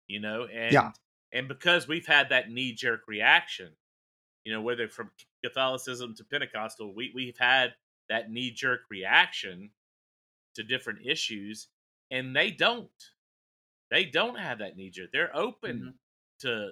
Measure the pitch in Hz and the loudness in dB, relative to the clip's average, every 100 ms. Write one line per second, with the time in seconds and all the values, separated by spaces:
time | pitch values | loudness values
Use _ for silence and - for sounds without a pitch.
0 | - 101 107 110 117 113 113 135 113 - | -12 -8 -4 -6 -6 -4 4 4 4 -2
1 | _ _ _ 123 131 135 175 175 143 165 | _ _ _ -6 -6 -2 2 4 2 -4
2 | 160 147 139 131 110 120 131 113 127 113 | 4 6 6 4 2 -2 -4 -2 -2 -2
3 | - 104 117 165 - - 87 - _ _ | -4 2 6 6 4 -8 -12 -20 _ _
4 | _ _ _ _ 110 110 113 120 110 - | _ _ _ _ -6 -2 0 -2 -2 -6
5 | 104 - - _ 120 131 131 127 - 123 | -14 -16 -20 _ -6 0 0 0 -4 -8
6 | 123 110 107 143 139 110 110 - 107 98 | -8 -10 -6 -4 -4 -4 -6 -8 -12 -8
7 | 127 127 123 - 127 131 123 - _ _ | -8 -8 -10 0 4 6 4 -2 _ _
8 | - 113 110 117 127 113 135 123 - 98 | -4 -4 -2 -6 -6 -2 -2 -2 -4 -6
9 | 95 147 175 - 101 90 104 _ _ _ | 4 6 6 0 -8 -10 -16 _ _ _
10 | _ _ _ _ _ - 110 127 120 104 | _ _ _ _ _ -12 -4 -4 -4 -6
11 | 117 156 - 107 101 110 - _ _ _ | -4 -2 -2 -6 -8 -12 -16 _ _ _
12 | _ 127 131 135 190 147 185 240 - _ | _ -6 0 2 0 2 0 0 -6 _
13 | - _ _ _ _ _ _ _ _ 135 | -20 _ _ _ _ _ _ _ _ 0
14 | 185 147 233 240 170 113 98 90 95 90 | 2 2 0 -2 -6 -6 -8 -10 -14 -14
15 | 90 139 170 147 220 - 214 127 127 131 | -4 -2 0 0 -4 -4 -10 -8 -10 -16
16 | _ _ _ _ 135 113 101 | _ _ _ _ -6 -6 -6